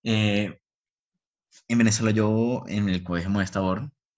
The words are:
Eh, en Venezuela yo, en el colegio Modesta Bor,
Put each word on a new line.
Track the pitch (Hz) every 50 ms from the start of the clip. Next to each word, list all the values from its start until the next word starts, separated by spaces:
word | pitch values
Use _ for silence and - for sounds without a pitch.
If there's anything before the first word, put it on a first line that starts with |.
Eh, | - 113 110 107 107 104 101 104 104 95 - - _ _ _ _ _ _ _ _ _ _ _ _ _ _ _ _ _ _ _ - _ -
en | 117 120
Venezuela | 113 110 107 110 113 110
yo, | 107 110 107 107 110 110 117 120 127 - -
en | - 98 104 104 98
el | 92 87 90
colegio | 87 87 85 85 92
Modesta | 101 101 95 95 - 98
Bor, | 95 92 92 107 143 147 - _ _ _ _